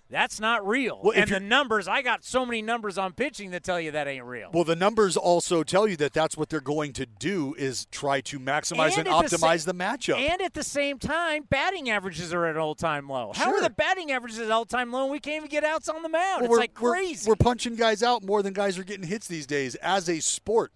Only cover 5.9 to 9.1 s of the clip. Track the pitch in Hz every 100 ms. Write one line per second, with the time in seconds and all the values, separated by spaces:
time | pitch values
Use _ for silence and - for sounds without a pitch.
5.9 | 170 143 156 156 - 151 156 135 151 147
6.9 | 120 127 104 147 196 135 143 135 117 -
7.9 | - 143 139 - 143 131 147 - 170 156
8.9 | - 370